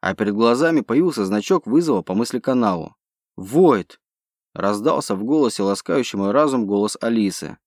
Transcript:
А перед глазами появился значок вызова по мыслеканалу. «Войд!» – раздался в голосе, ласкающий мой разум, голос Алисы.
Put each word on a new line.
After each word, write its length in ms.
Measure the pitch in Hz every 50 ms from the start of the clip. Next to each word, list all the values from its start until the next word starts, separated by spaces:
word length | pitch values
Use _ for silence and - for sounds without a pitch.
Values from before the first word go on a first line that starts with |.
А 140 | - 95 95
перед 180 | - 110 101 101
глазами 480 | 104 113 117 120 127 156 165 165 147
появился 440 | 110 - 117 139 175 180 139 117 101
значок 420 | 92 101 107 101 - 190 175 -
вызова 340 | 107 117 156 175 160 127 95
по 120 | 85 - 92
мыслеканалу. 840 | 101 120 - - 123 - - 131 127 117 104 92 85 78 78 _ _ _ _ _ _ _ _ _
«Войд!» – 640 | - 95 95 117 156 185 165 131 101 85 _ - _ _ _ _ _ _ _ _ _ _ _ _
раздался 640 | - 98 101 104 104 104 120 - - - - 104
в 80 | 95 104
голосе, 400 | 117 147 156 143 117 - - 101
ласкающий 540 | 98 101 - - - 87 139 123 - -
мой 140 | 101 98 98
разум, 340 | 104 135 101 104 135 127 110
голос 320 | 98 101 101 104 104 - -
Алисы. 560 | - 113 117 113 104 98 90 - - 76 - _ _